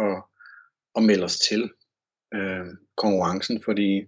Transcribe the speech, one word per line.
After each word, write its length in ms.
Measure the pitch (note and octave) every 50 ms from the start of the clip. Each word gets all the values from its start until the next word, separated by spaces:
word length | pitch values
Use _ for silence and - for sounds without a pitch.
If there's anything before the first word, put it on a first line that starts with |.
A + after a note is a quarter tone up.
| G#2+
at, 180 | G2+ F#2 F2+ - _ _ - - - - - - _ _ _ _ _ -
at 80 | A2+ A2
melde 200 | G#2+ G2+ F#2+ F2
os 160 | E2+ - -
til, 300 | - - G#2+ A2 A#2+ G#2 - _ _ _ _ _ _ _ _ _ _ _ -
øh, 320 | G2+ F#2+ F#2+ F#2 F#2 F2+ F2 F#2 - _ _ _
konkurrencen, 640 | - - G#2+ G2 F#2 F2 F2 F#2 G2 - - A#2+ A2 -
fordi 360 | A#2 G#2 G#2 G2+ G2 G2 G2 G#2